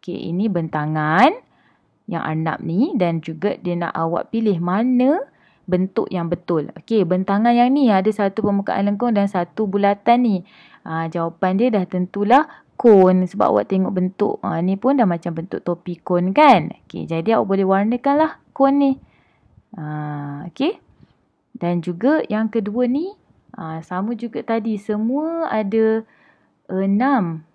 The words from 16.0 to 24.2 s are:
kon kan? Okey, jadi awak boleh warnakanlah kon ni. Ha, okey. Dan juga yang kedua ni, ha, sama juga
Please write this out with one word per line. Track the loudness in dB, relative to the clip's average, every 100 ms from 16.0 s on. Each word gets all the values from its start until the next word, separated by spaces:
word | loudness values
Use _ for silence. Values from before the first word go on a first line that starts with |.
kon | -2 0 0
kan? | 4 6 6 2 -10
Okey, | _ -12 -8
jadi | -4 0 0
awak | 0
boleh | 0
warnakanlah | 2 0 0 -2 0 0 0 -2 _
kon | 0 2 4
ni. | 2 0 -8 _ _ _ _ _ _ -14
Ha, | -10 -8 -8 -8 -10 -12 -14
okey. | -6 -4 -4 _ _ -20 _ _ _ _
Dan | -6 -2 -2
juga | -4 -2 2 2 0
yang | -2 -2
kedua | -2 -4 -2 0
ni, | 0 -4 -10 _ _ _
ha, | -14 -10 -10 -8
sama | -6 -4
juga | -6